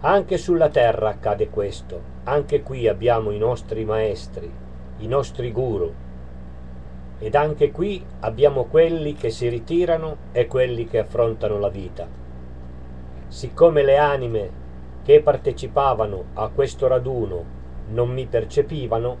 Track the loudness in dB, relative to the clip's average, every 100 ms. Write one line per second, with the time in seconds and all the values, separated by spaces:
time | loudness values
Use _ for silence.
0 | 4 2 2 -2 2 4 4 6 4 4
1 | 0 0 -2 0 0 -2 -4 -6 -10 -12
2 | -12 -10 -2 0 2 0 -2 0 0 2
3 | 4 4 2 0 0 0 -4 -6 -2 0
4 | 0 -2 -8 -10 -10 -12 -14 -14 -14 -10
5 | -2 -2 -2 -6 -6 -2 -2 -2 -2 -6
6 | -14 -14 -14 -14 -14 -14 -14 -14 -14 -14
7 | -14 -10 0 2 2 2 0 2 -2 -2
8 | -8 -6 -6 4 4 4 2 4 6 4
9 | -4 -4 -4 -2 -2 -2 -2 0 2 0
10 | -2 -8 -6 0 0 2 0 0 -2 -2
11 | -2 2 0 2 -2 0 -2 -4 -10 -10
12 | -12 -12 -14 -14 -14 -14 -14 -14 -14 -14
13 | -14 -14 -12 -10 -10 6 6 8 6 6
14 | 6 2 0 -2 -4 -8 -14 -14 -14 -12
15 | 8 8 8 2 0 -4 -2 2 2 2
16 | 0 -2 -8 -6 -4 0 0 2 2 2
17 | 0 -2 -2 -4 -8 -12 -12 -10 -6 -2
18 | 0 -2 -2 -2 0 0 0 -2 -2 -2
19 | -2 -6